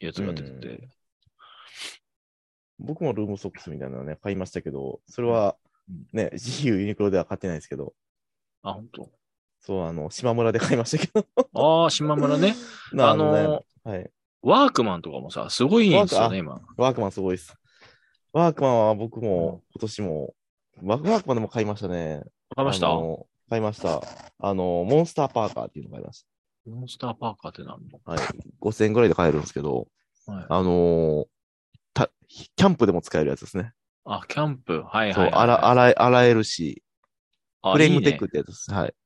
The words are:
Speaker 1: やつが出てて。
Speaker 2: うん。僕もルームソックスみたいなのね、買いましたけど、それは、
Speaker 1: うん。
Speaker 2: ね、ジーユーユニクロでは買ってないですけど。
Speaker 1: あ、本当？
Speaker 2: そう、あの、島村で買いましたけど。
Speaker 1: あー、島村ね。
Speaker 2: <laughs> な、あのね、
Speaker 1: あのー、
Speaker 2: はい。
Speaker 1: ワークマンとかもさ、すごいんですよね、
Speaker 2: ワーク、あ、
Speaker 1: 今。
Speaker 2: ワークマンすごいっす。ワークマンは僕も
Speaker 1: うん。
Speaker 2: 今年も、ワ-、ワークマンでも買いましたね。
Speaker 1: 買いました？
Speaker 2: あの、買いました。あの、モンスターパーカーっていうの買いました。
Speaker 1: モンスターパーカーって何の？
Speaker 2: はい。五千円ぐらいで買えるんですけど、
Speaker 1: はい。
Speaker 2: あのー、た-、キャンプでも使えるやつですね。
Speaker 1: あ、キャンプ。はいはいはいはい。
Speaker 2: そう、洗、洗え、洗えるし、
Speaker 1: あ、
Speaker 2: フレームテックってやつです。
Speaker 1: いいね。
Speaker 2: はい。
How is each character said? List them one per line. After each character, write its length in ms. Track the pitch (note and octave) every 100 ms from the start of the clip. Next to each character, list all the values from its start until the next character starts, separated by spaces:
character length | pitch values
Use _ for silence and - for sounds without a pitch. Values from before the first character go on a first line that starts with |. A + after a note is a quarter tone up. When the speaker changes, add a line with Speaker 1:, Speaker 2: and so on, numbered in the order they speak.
Speaker 1:
や 120 | E2+
つ 100 | E2+
が 100 | G2
出 80 | D#2+
て 80 | C#2
て。 180 | C2 B1
Speaker 2:
う 40 |
ん。 160 | A#1 B2+ _ _ _ _ _ - - - - - - _ _ _ _ _ _ _ -
僕 240 | A#2+ D#3
も 80 | D#3
ル 120 | G#2+
ー 20 | G#2
ム 100 | G2+
ソ 120 | G2
ッ 20 |
ク 100 | -
ス 80 | -
み 80 | D2
た 80 | C2+
い 40 |
な 80 | B1+
の 60 |
ね、 140 | C#2 D#2
買 120 | G2+
い 40 | F#2+
ま 80 |
し 60 | F2+
た 100 | F2+
け 100 | D#2+
ど、 300 | C#2 C2+ C2 _
そ 160 | -
れ 60 | A#2+
は、 280 | A#2 G2+ - _ _ -
Speaker 1:
う 40 |
ん。 140 | F2 -
Speaker 2:
ね、 200 | A2 F#2
ジ 300 | - A#2+ B2+
ー 20 | C#3+
ユ 80 |
ー 60 | G2
ユ 60 | G2+
ニ 100 | G2+
ク 80 |
ロ 60 | G2+
で 80 | F#2
は 60 |
買 120 | E2 G2
っ 40 |
て 60 | F#2+
な 80 |
い 40 | D#2+
で 20 |
す 60 | -
け 80 | C#2+
ど。 180 | C#2 - _ _ _ _ _ _
Speaker 1:
あ、 120 | G2
本 140 | G2 A2+
当？ 220 | - - _ _ _ _ _
Speaker 2:
そ 140 | - F#2+
う、 60 | E2
あ 60 |
の、 180 | E2 D2+
島 240 | - B2
村 160 | A#2+ A2+
で 80 | A#2
買 160 | -
い 20 | B2
ま 80 |
し 140 | A#2 D#3
た 80 | -
け 60 |
ど。 120 | G#3+ - - B3+
Speaker 1:
あ 320 | - C#3+ E3 E3
ー、 40 |
島 260 | - D3+ D3+
村 200 | C#3+ D3
ね。 200 | F#3+ A#3+ -
Speaker 2:
<laughs> 160 | - -
な、 180 | C3+ B2+
あ 40 |
の 180 | D#3 D3+
ね、 60 | D3+
Speaker 1:
あ 40 |
の 200 | D#3 D3+ - _ A2+
ー、 20 |
Speaker 2:
は 60 | F#2+
い。 120 | - _ _ _
Speaker 1:
ワ 240 | B2+ A3 C#4
ー 40 |
ク 140 | -
マ 120 | A2 F2
ン 60 |
と 100 | E2
か 80 | C#2
も 100 | B1+
さ、 180 | - A1+
す 140 | -
ご 160 | C3+ A3+
い 80 | G#3
ん 40 |
で 160 | F3 G3
す 60 |
よ 60 | G#2+
ね、 20 |
Speaker 2:
ワ 40 | A2+
ー 20 |
ク、 40 |
あ、 20 | F#2+
Speaker 1:
今。 240 | D#2 B1+ - -
Speaker 2:
ワ 140 | B2+
ー 40 |
ク 60 | A#2+
マ 80 | G2
ン 40 |
す 80 | G2
ご 120 | F#2+
い 40 | F#2
っ 20 |
す。 160 | - - _ _ - _ _ _ _
ワ 180 | D3+ E3+
ー 40 |
ク 80 | D3
マ 60 | C3+
ン 160 | A#2 G#2+
は 60 |
僕 260 | G#2 A#2 A#2
も 60 | A2+
Speaker 1:
う 300 | F2+ E2 F2
ん。 60 | _
Speaker 2:
今 60 | -
年 220 | A2 -
も、 320 | G2 D#2 C2+ - _ _ _ _
ワ-、 140 | F2+ A#2+
ワ 60 | E3+ A3
ー 40 |
ク 60 | E3+
マ 60 |
ン 20 | A#2+
で 40 |
も 80 | G#2+
買 140 | A#2
い 40 | G#2
ま 100 | G#2
し 40 |
た 80 | G2
ね。 360 | F2 D#2+ D2+ - _ _
Speaker 1:
買 100 | -
い 20 | C3+
ま 60 |
し 80 | G2
た？ 80 | D#2+
Speaker 2:
あ 60 |
の、 320 | D#2+ D#2+ D#2+ - _ _
買 100 | A2+
い 20 |
ま 100 | G#2+
し 80 | G#2+
た。 220 | F2+ D2 - - - _
あ 160 | G2+
の、 300 | F#2+ F2+ F2
モ 180 | F#2 D3+
ン 40 | E3+
ス 80 |
タ 120 | - C#3
ー 20 |
パ 140 | A#2 G#2
ー 80 |
カ 80 | -
ー 60 | A#1
っ 20 |
て 80 | D2
い 40 |
う 20 | -
の 60 |
買 80 | A1
い 40 |
ま 80 | -
し 100 | -
た。 480 | _ _ _ _ A2+
Speaker 1:
モ 140 | A#2
ン 40 | B2+
ス 100 | -
タ 100 | B2+
ー 60 |
パ 160 | A2+ A#2
ー 40 | -
カ 80 | -
ー 20 |
っ 40 |
て 80 | -
何 240 | C#2 - -
の？ 120 | -
Speaker 2:
は 120 | - E2
い。 20 | - - - -
五 120 | G#2+
千 140 | - G#2+
円 40 |
ぐ 80 | A2
ら 60 | A2
い 20 |
で 60 |
買 140 | E2 E2+
え 40 |
る 60 | D2+
ん 20 |
で 40 | -
す 80 |
け 60 | C#2+
ど、 260 | D2 B1 - _ _ _ -
Speaker 1:
は 160 | G2
い。 40 | -
Speaker 2:
あ 140 | F2
の 640 | F#2 F2 F2 E2 D#2+ D2+
ー、 20 | - _ _ _ _ _ _
た-、 160 | - - _ _
キ 200 | - - -
ャ 120 | F#3+
ン 60 |
プ 120 | F3 G2+
で 60 |
も 100 | F2
使 160 | - D#2+
え 60 |
る 60 | D2+
や 60 | D2
つ 40 |
で 60 | -
す 100 | F#2+
ね。 160 | A#2 - _ _
Speaker 1:
あ、 180 | - G2+ -
キ 100 | D3
ャ 100 | D3+
ン 100 | C3
プ。 240 | - D#2+
は 220 | - G#2+ G#2+
い 60 |
は 20 |
い 20 | F#2+
は 60 |
い 20 |
は 40 | F#2
い。 20 |
Speaker 2:
そ 60 | -
う、 40 |
洗、 280 | A#2+ A#2+ A2
洗 220 | B2 B2
え、 40 | -
洗 280 | B2 B2
え 100 | B2
る 100 | A2+
し、 380 | G#2+ - D#2 - _ _ _ _ _ _ _ _
Speaker 1:
あ、 120 | -
Speaker 2:
フ 60 | D3+
レ 80 | D#3
ー 60 |
ム 80 | F3
テ 140 | A#2 D2
ッ 20 |
ク 60 |
っ 40 | G2+
て 100 | D2+
や 60 |
つ 40 | -
で 40 |
す。 160 | G2+ -
Speaker 1:
い 20 |
い 40 | G2+
ね。 60 |
Speaker 2:
は 60 | -
い。 60 | -